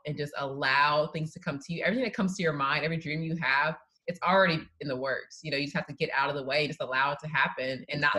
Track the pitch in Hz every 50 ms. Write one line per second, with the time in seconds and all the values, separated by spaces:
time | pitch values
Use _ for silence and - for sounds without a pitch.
0 | - 151 147 147 147 147 - - 139 135 135 143 143 131 135 143 147 151 147 151
1 | 151 156 - 160 156 156 - - - 165 143 139 - - 170 160 - 175 214 262
2 | 254 214 - - 190 185 185 - 170 160 147 143 139 135 151 147 143 160 165 160
3 | 160 147 151 160 165 160 160 165 143 131 135 143 151 156 160 - - _ _ _
4 | _ - 180 - - 170 190 190 190 180 160 - - - _ _ 147 143 127 127
5 | 135 135 123 - - - - - - 151 139 139 143 143 - 160 - - 135 -
6 | 160 - - 135 139 143 143 143 131 131 139 151 151 131 156 - 135 127 127 131
7 | 135 143 147 - 151 156 151 135 139 - - 135 127 131 131 123 - - 147 147
8 | 156 147 -